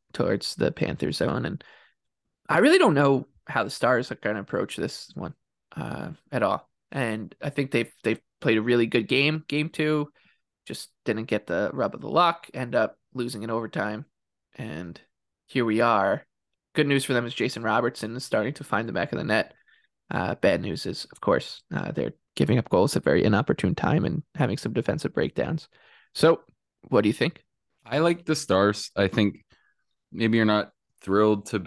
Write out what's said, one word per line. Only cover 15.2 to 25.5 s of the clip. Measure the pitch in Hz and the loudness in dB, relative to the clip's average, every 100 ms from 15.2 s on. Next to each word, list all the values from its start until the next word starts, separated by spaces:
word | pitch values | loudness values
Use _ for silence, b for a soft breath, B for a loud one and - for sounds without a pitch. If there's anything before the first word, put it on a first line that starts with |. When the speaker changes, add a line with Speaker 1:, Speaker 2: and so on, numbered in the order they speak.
| _ _ _ | _ _ _
Speaker 1:
here | 135 | -2
we | 117 110 | 0 2
are. | 117 107 98 101 - _ _ _ _ | 4 4 2 0 -4 _ _ _ _
Good | - 143 | -2 2
news | 139 | 0
for | - | 2
them | 123 120 | -2 -2
is | |
Jason | - 113 113 | -2 -2 -2
Robertson | 113 113 120 - 110 123 | 0 0 0 -2 -8 -8
is | |
starting | - 110 110 | -4 -2 -2
to | 147 | -6
find | - 104 113 | -4 -4 -2
the | |
back | 90 85 | -4 -4
of | 76 | -4
the | |
net. | 92 107 - b b b b _ _ | 0 0 -2 b b b b _ _
Uh, | - 92 - | -4 -4 0
bad | 98 87 | 2 2
news | - 82 | -2 -6
is, | 95 78 - | -6 -8 -12
of | - | -6
course, | - 73 - - _ | 0 0 -2 -12 _
uh, | - - | -8 -6
they're | - 62 - _ - | -4 -6 -6 _ -2
giving | 147 120 | 2 2
up | - | 4
goals | 90 104 - | 4 4 2
at | |
very | 71 78 | 2 4
inopportune | 110 104 - - 95 | 4 2 2 0 0
time | - - 151 | 0 0 2
and | 85 - - | 0 -2 -6
having | - 127 - | -2 -2 -2
some | - | -4
defensive | 113 - - - | -2 -2 -4 -4
breakdowns. | - - - - | -2 -2 -2 -4